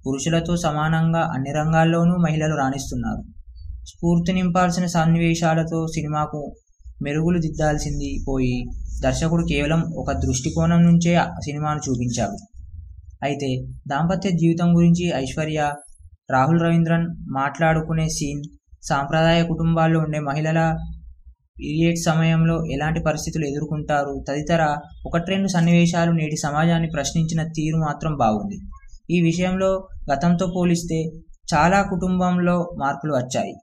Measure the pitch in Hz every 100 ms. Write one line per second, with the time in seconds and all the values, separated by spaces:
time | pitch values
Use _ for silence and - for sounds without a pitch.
0 | 131 135 165 165 165 170 170 151 156 160
1 | 165 165 160 131 135 151 156 160 165 165
2 | 170 180 165 156 156 147 135 143 - 131
3 | 113 107 - - - - - - - -
4 | 170 170 170 185 180 180 180 175 175 170
5 | 160 165 165 165 165 160 160 165 160 160
6 | 147 151 151 151 139 - _ _ - -
7 | 143 147 160 180 160 - 151 147 147 143
8 | 143 135 - 135 127 123 120 - - -
9 | 131 131 160 170 170 143 147 160 165 -
10 | - 139 131 131 - 165 165 170 170 170
11 | 170 170 - - 147 147 151 151 139 120
12 | 123 151 147 - - - - - - -
13 | - - 135 143 135 127 - - - 143
14 | 170 190 196 170 165 165 175 170 170 170
15 | 175 135 131 - 156 151 147 143 - -
16 | - - - 131 135 165 165 165 165 165
17 | 170 - - 135 139 - 160 160 156 160
18 | 160 - 143 143 147 - _ - - 139
19 | 139 160 165 170 170 165 165 165 165 165
20 | 156 151 147 147 156 160 165 165 160 -
21 | - - - - _ - 143 156 165 170
22 | 170 160 160 165 165 165 160 139 151 160
23 | 160 151 165 160 147 143 151 151 147 147
24 | 139 139 127 143 151 170 156 147 160 -
25 | - 170 170 190 196 180 170 170 170 170
26 | 170 165 151 156 147 147 165 165 165 151
27 | - 165 160 165 160 160 156 160 156 147
28 | 160 143 113 107 98 - - - - -
29 | - 175 165 170 185 185 190 190 - -
30 | - 139 175 170 185 180 175 170 170 160
31 | 160 - - - - 156 165 196 196 185
32 | 185 185 180 180 175 175 - - 139 143
33 | 156 135 127 131 98 -